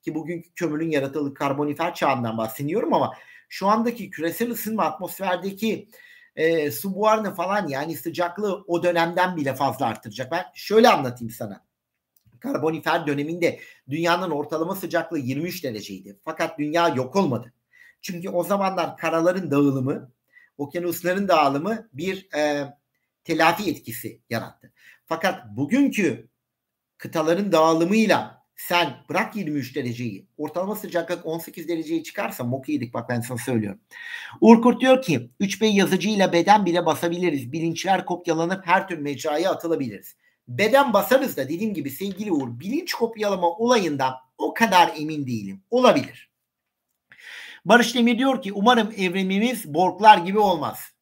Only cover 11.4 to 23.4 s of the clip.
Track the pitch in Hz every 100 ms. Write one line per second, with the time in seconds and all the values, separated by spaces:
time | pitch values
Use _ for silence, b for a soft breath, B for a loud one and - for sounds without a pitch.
11.4 | 110 98 _ _ _ _ _ _ _ _
12.4 | - 277 156 160 160 170 147 139 147 175
13.4 | 165 - B B - 151 170 175 185 147
14.4 | 147 156 165 190 180 165 165 165 127 135
15.4 | 175 - 135 107 98 95 101 101 - 160
16.4 | 160 - 151 165 170 127 127 196 175 113
17.4 | - _ _ b b b - 175 185 175
18.4 | 170 196 190 185 151 - 165 165 170 185
19.4 | 170 139 143 135 127 - - _ _ b
20.4 | b - 143 175 175 165 170 185 196 160
21.4 | 143 139 175 220 - 127 180 190 - 151
22.4 | 151 147 135 - _ _ _ _ - 160